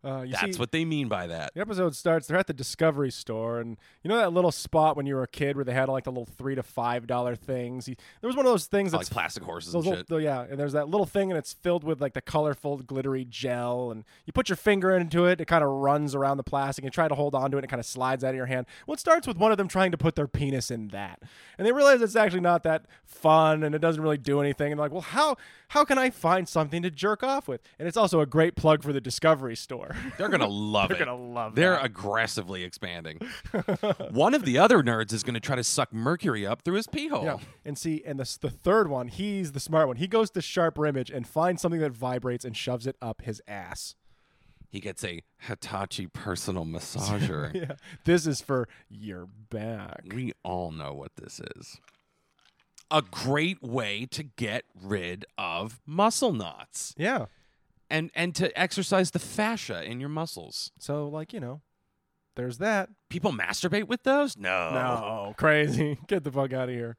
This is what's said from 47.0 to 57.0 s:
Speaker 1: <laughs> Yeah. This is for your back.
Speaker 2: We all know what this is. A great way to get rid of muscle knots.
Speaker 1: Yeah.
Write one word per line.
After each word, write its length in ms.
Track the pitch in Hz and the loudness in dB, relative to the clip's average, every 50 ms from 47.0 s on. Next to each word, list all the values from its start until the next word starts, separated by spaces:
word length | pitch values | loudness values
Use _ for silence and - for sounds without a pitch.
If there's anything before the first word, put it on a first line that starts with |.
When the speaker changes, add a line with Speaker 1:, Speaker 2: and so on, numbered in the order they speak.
| 101 101 104 101 - - 85 76 73 76 78 | -2 -2 0 0 0 -2 -2 -4 -6 -6 -6
Speaker 1:
<laughs> 0 | |
Yeah. 200 | 190 165 131 143 - - - 165 - _ | -6 -8 -8 -10 -14 -16 -20 -20 -6 _
This 200 | 165 175 175 147 | 2 2 2 2
is 140 | 160 139 - | 0 -4 -4
for 280 | - - 139 127 117 - - - _ _ | -2 -2 -2 -2 -2 -4 -8 -20 _ _
your 380 | 107 104 107 107 92 90 87 | -18 -14 -12 -12 -12 -12 -14
back. 800 | 92 104 107 107 _ 120 107 107 113 113 104 95 - - - - 90 101 | -16 -20 -20 -16 _ -10 -8 -8 -8 -8 -10 -12 -14 -16 -16 -14 -12 -8
Speaker 2:
We 180 | 123 131 113 - _ | -6 -6 -8 -8 _
all 280 | _ 87 90 90 90 82 | _ -6 -4 -4 -6 -6
know 240 | 80 80 73 69 71 | -8 -8 -10 -10 -10
what 220 | 69 69 - _ | -10 -14 -16 _
this 220 | - - - - - - - - | -18 -18 -16 -16 -14 -14 -14 -14
is. 220 | 50 50 - - - _ _ _ _ _ _ _ _ _ _ _ _ _ _ _ _ _ _ _ - _ _ | -16 -18 -20 -20 -20 _ _ _ _ _ _ _ _ _ _ _ _ _ _ _ _ _ _ _ -20 _ _
A 120 | 156 156 | 2 2
great 600 | - - - - - 127 139 147 160 180 190 - | 2 0 -12 -6 -2 0 0 2 0 -2 -4 -6
way 440 | - 120 117 131 113 101 101 107 123 | -8 -4 -4 -2 -2 -2 -4 -6 -6
to 160 | 123 - - | -8 -10 -12
get 420 | 151 135 _ - 120 107 107 127 - _ _ 90 | -12 -12 _ -6 -6 -4 -4 -6 -8 _ _ -18
rid 460 | 92 98 107 98 87 87 90 92 - _ _ | -6 -4 -4 -4 -4 -6 -8 -10 -12 _ _
of 440 | - 95 87 82 87 98 113 - - _ | -8 -6 -4 -4 -4 -6 -6 -10 -16 _
muscle 480 | 143 151 180 202 220 - - 277 240 | -6 0 2 2 2 2 2 0 0
knots. 600 | 165 113 95 82 67 - - _ - - - - - | 0 -2 -4 -6 -10 -14 -20 _ -12 -12 -12 -10 -6
Speaker 1:
Yeah. 300 | - | -4